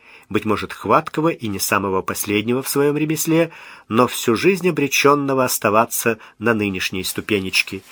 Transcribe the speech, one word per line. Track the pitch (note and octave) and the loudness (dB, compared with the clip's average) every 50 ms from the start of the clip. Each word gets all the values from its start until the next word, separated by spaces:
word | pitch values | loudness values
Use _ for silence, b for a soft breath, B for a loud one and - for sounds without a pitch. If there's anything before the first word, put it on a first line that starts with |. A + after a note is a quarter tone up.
| b b b b b - | b b b b b -4
быть | G2 G#2+ - | -4 -2 0
может, | G#2+ G2+ G2 F#2+ - - | 0 -2 -2 -4 -6 -10
хваткого | - - F#2+ A#2+ D#3 D#3+ - - D#3+ D#3 E3 | -6 0 2 2 2 2 0 -2 -2 -2 -2
и | - - A#2+ | -2 -2 -6
не | G#2+ F#2+ F#2+ | -6 -4 -4
самого | - - A2 G2 F#2+ G2 F#2 F#2 | -2 0 0 0 0 0 -2 -2
последнего | F2+ - G2 - - G#2 G#2 G#2+ G#2+ A#2 A#2+ C3 | -2 -4 -6 -6 -2 -2 0 0 0 0 -2 -2
в | C3 - | -2 -2
своём | - C#3+ C#3+ D3 C#3+ | 0 0 0 2 0
ремесле, | D3+ D#3 D3+ D#3+ D3+ - E3 D#3+ E3 E3+ D#3+ B B B B B B B - | 0 -2 -2 -2 -2 -2 0 2 2 0 0 B B B B B B B 0
но | G#2+ A#2 B2 | 2 2 2
всю | A#2 - - - A#2+ A2+ | 2 0 -2 0 0 2
жизнь | G2+ - F3+ G3 F3 F3+ F#3 | 2 4 2 2 2 0 0
обречённого | D#3 D3 C#3+ C3+ - - - C#3 D3 D3 C#3 C#3 C3+ C3 B2+ | 0 0 0 0 2 4 4 4 4 4 2 0 0 0 0
оставаться | A#2+ - - - G#2+ G2+ A2 A#2+ - - - - A#2+ A2 B B B B - | 0 0 0 0 2 4 4 2 2 0 -2 -2 -2 -2 B B B B -2
на | G#2+ A#2 A2+ | 0 0 2
нынешней | G#2 G#2 G2+ F#2+ F#2 - - G2+ F#2+ F#2 | 2 0 -2 -2 -4 -4 -6 -4 -6 -6
ступенечке. | - - - F#2 - G#2+ G2 F#2+ F#2 - - - - G2+ F#2+ B B | -6 -6 -6 -4 -2 -2 -2 -2 -2 -2 -2 -2 -4 -6 -14 B B